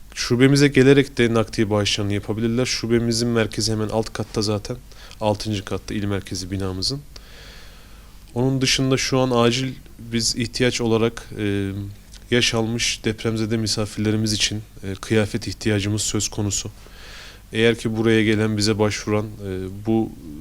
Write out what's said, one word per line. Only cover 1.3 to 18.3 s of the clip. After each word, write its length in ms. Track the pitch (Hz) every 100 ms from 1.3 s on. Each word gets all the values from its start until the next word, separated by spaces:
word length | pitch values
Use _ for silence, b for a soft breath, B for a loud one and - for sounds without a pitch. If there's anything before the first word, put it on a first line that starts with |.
nakdi 360 | 113 107 - 104
bağışlarını 420 | 104 101 - 101
yapabilirler. 540 | 101 - 107 117 117 127
Şubemizin 640 | - 113 117 117 113 120
merkezi 440 | 117 104 - 107
hemen 160 | 110 104
alt 240 | 107 110
katta 300 | - 107 117
zaten. 340 | 104 104 - 123 - B B B
Altıncı 440 | 107 101 110 101
katta 300 | - 95 -
il 100 | 107
merkezi 460 | 101 98 - 90 92
binamızın. 500 | 95 95 92 92 139 - B B B B B B B B B B B B
Onun 260 | 117 131 135
dışında 360 | 131 - 131 131
şu 220 | - 131
an 120 | 131
acil 420 | 120 120 123 131 - - -
biz 380 | 117 117 110 -
ihtiyaç 440 | 110 - 123 -
olarak, 480 | 117 110 113 - - 104
e, 320 | 104 101 98 98 101 101 - - -
yaş 240 | 120 -
almış 500 | 117 110 117 - -
depremzede 520 | 113 107 117 110 110 113
misafirlerimiz 760 | 107 - 104 - 104 107 110
için, 300 | 107 - 107 - -
e, 120 | 95
kıyafet 520 | 95 - 110 104 117 -
ihtiyacımız 560 | - 113 104 104 107
söz 260 | - 107 -
konusu. 420 | - 104 - 107 B B B B B B B -
Eğer 260 | 110 113 113
ki 180 | 117 110
buraya 280 | 113 110
gelen, 320 | 107